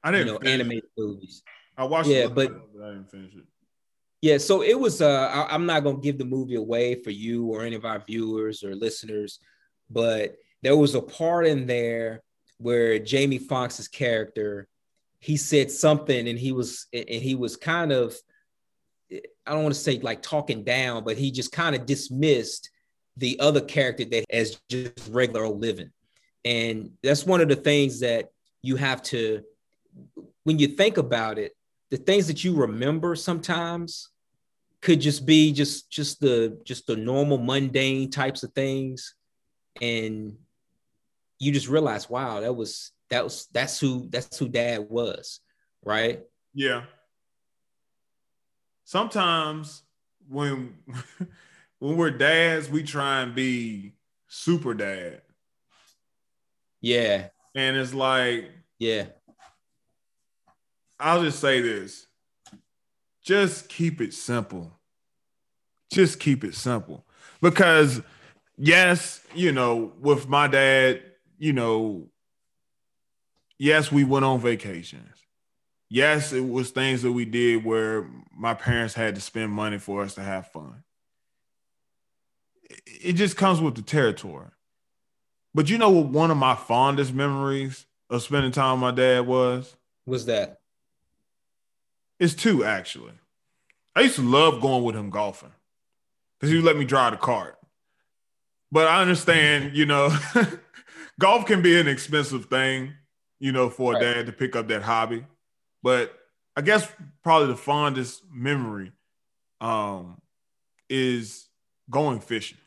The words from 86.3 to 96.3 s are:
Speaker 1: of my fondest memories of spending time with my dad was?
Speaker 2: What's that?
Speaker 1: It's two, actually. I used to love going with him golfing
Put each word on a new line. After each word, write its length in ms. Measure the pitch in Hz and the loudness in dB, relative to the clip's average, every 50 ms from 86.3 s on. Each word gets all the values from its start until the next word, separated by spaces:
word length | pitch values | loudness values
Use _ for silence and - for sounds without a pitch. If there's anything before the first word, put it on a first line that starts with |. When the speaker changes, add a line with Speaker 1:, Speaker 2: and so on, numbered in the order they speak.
Speaker 1:
of 60 | 160 | 4
my 180 | 143 135 131 123 | 4 4 2 2
fondest 580 | - - - 117 120 131 139 139 139 139 127 127 | 0 0 0 2 4 4 4 4 2 -2 -2 -2
memories 720 | 131 139 143 139 139 139 139 135 135 135 131 131 - - _ _ _ _ _ | -2 -2 -2 -2 -2 -2 -2 -2 -4 -6 -8 -10 -14 -20 _ _ _ _ _
of 120 | 120 120 117 | -6 -6 -4
spending 280 | - 143 143 135 131 | 0 0 0 0 2
time 220 | 127 147 135 131 131 127 | 0 2 2 2 2 2
with 0 | |
my 140 | 127 123 123 | 0 0 2
dad 320 | 127 127 127 127 123 123 | 4 4 4 4 4 2
was? 480 | 123 127 127 127 127 123 127 127 - - _ _ _ _ _ _ | 2 2 2 2 2 0 -4 -6 -12 -20 _ _ _ _ _ _
Speaker 2:
What's 200 | 127 127 123 110 | -6 -6 -6 -2
that? 340 | 117 113 104 98 - - _ _ _ _ _ _ _ _ _ _ _ _ _ _ _ _ _ _ _ _ _ _ _ _ _ _ _ _ _ _ _ _ _ | -2 -2 -2 -2 -4 -8 _ _ _ _ _ _ _ _ _ _ _ _ _ _ _ _ _ _ _ _ _ _ _ _ _ _ _ _ _ _ _ _ _
Speaker 1:
It's 140 | 180 170 165 | 0 0 0
two, 300 | - - 226 202 135 104 | 2 2 4 4 4 2
actually. 480 | 107 107 95 92 - - 65 58 57 57 _ _ _ _ _ _ _ _ _ _ _ _ _ _ _ _ | 0 -2 -4 -6 -10 -14 -16 -16 -20 -20 _ _ _ _ _ _ _ _ _ _ _ _ _ _ _ _
I 60 | - | 4
used 140 | 254 262 - | 4 4 4
to 60 | 151 | 2
love 400 | 131 120 127 143 156 165 151 113 | 2 4 6 6 6 6 4 2
going 220 | 139 139 131 123 120 | 0 0 2 2 0
with 120 | 117 110 | -2 -2
him 140 | 110 104 101 | -4 -8 -6
golfing 420 | 95 104 107 101 95 - - 64 _ _ _ _ _ _ _ _ _ _ _ _ _ _ _ _ | -4 -4 -4 -4 -6 -10 -20 -20 _ _ _ _ _ _ _ _ _ _ _ _ _ _ _ _